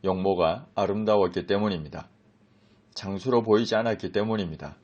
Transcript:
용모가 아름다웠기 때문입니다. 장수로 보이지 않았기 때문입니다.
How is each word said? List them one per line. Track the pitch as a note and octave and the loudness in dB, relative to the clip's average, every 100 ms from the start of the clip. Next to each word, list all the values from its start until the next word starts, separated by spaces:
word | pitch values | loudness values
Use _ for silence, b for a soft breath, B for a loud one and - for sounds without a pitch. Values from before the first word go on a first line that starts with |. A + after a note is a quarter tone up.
용모가 | F#2+ F#2 F#2+ F2+ E2 E2+ - | -2 0 0 2 2 0 -6
아름다웠기 | - G2 G2+ G#2+ G#2 F#2 F#2 - | -4 -2 0 2 4 4 0 -2
때문입니다. | G2+ G#2+ F2+ D2+ D#2+ - _ _ _ _ b b b _ | 0 0 -4 -8 -14 -16 _ _ _ _ b b b _
장수로 | - F#2+ G2 B2+ B2 | -12 -8 -6 0 0
보이지 | A2+ G#2+ A#2 | 4 4 4
않았기 | A2+ A#2 G#2+ F2+ | 0 0 -2 -2
때문입니다. | G2+ G#2+ A2 F2+ D#2+ C#2+ C#2 | -2 0 -2 -4 -8 -14 -16